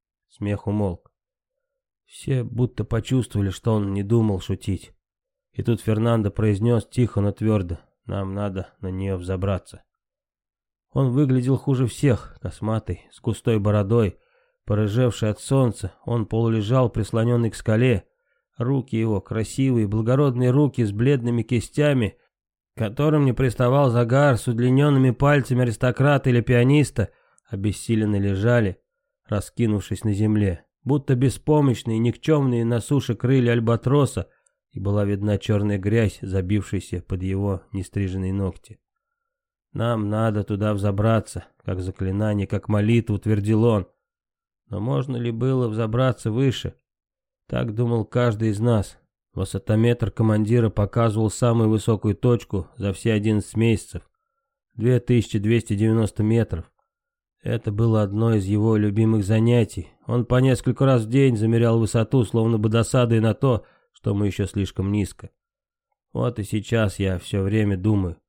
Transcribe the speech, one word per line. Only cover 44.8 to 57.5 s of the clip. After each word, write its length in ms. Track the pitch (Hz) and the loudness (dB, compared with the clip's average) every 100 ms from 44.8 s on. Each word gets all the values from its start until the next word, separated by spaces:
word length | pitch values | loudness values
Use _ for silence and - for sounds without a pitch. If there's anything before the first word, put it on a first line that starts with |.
можно 360 | 110 139 135 120 | -4 -4 -4 -6
ли 140 | 120 | -6
было 360 | 113 127 131 120 | -4 -2 -2 -2
взобраться 640 | 107 110 117 131 - 113 | -2 -2 0 0 -2 -4
выше? 440 | 110 135 - - - _ _ _ _ _ _ _ | 0 0 -2 -8 -12 _ _ _ _ _ _ _
Так 260 | 123 123 | -4 -4
думал 300 | 110 120 117 | -2 -2 0
каждый 460 | 104 123 123 107 110 | -2 0 0 0 -2
из 100 | 104 | 0
нас. 360 | 120 113 98 - _ _ _ | 2 0 0 -10 _ _ _
Высотометр 800 | - 95 101 - 110 117 120 104 | -8 -6 -6 -2 2 2 2 -2
командира 580 | - 110 107 107 120 113 | 0 0 2 2 2 0
показывал 600 | - 101 - 117 104 107 | 0 -2 0 0 2 -2
самую 380 | - 123 113 110 | 0 0 2 2
высокую 460 | 110 110 107 107 | 2 0 0 0
точку 540 | 98 127 120 - 98 85 - | 0 0 0 -2 -8 -8 -6
за 160 | 101 | -6
все 200 | 92 113 | -4 -2
одиннадцать 440 | 107 104 107 98 110 | 0 0 -2 -2 -2
месяцев. 520 | 113 107 - - - _ _ _ _ _ _ | 0 0 -4 -16 -16 _ _ _ _ _ _
Две 260 | - 113 123 | -4 0 0
тысячи 400 | - 120 101 110 | 2 0 2 -2
двести 340 | 104 117 - | 0 0 0
девяносто 480 | 101 110 110 110 - | 0 2 2 0 -2
метров. 480 | 107 117 110 82 - _ _ _ _ _ _ _ | 0 2 0 -4 -10 _ _ _ _ _ _ _
Это 300 | - | -6